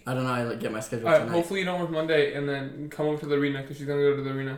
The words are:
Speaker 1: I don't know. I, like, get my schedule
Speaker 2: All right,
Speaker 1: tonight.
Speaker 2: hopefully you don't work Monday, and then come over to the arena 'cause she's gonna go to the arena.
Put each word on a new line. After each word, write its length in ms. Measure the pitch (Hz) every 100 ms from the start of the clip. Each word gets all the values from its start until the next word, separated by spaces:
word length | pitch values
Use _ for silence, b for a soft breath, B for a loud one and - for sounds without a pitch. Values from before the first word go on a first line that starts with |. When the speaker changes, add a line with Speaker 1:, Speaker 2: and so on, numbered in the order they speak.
| -
Speaker 1:
I 80 |
don't 100 | 131
know. 60 | 127
I, 120 | 123
like, 160 | 117 110
get 100 | 107
my 80 | 107
schedule 260 | - 120 117
Speaker 2:
All 60 |
right, 60 | 156
Speaker 1:
tonight. 140 | 120
Speaker 2:
hopefully 260 | 170 170 196
you 60 | 180
don't 140 | 180
work 80 | 165
Monday, 440 | 160 160 156 143
and 140 | 143 143
then 400 | 139 135 147 147
come 180 | - 151
over 120 | 151
to 60 | 143
the 100 | 143
arena 260 | 143 139
'cause 120 | 135 143
she's 80 | 143
gonna 140 | 143
go 140 | 143 139
to 60 |
the 80 | 135
arena. 260 | 135 135